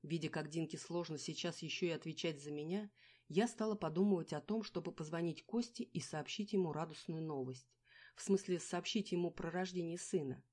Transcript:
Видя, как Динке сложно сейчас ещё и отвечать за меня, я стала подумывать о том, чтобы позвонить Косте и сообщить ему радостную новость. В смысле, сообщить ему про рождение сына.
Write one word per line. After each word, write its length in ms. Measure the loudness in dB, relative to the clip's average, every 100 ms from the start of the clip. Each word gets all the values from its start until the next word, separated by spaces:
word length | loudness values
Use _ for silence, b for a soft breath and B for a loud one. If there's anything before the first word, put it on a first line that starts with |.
Видя, 280 | 0 0 0
как 200 | -2 -2
Динке 280 | 0 -2 -2
сложно 400 | -2 -2 0 -2
сейчас 440 | -4 -2 -2 -2
ещё 260 | -4 0 2
и 20 |
отвечать 500 | 2 -2 -2 -2 -2
за 100 | -4
меня, 380 | -4 0 -2 -2 B B B B
я 180 | 4 4
стала 280 | 2 0
подумывать 580 | 2 0 4 6 6 2
о 80 | -4
том, 220 | 0 -2
чтобы 280 | 0 -4 -4
позвонить 540 | -6 -4 0 0 -2
Косте 380 | -2 -2 -2 -4
и 160 | -4 -4
сообщить 540 | -2 -4 -4 -4 2
ему 200 | 4 4
радостную 480 | 2 -2 -6 -6 -4
новость. 520 | -2 -2 -2 -6 -12 _ B B B
В 60 | -12
смысле, 380 | 4 4 4 -2
сообщить 520 | 0 -2 0 0 2
ему 200 | 2 2
про 180 | 0 -4
рождение 480 | -2 -2 0 -2 -2
сына. 460 | 0 0 0 -4 -10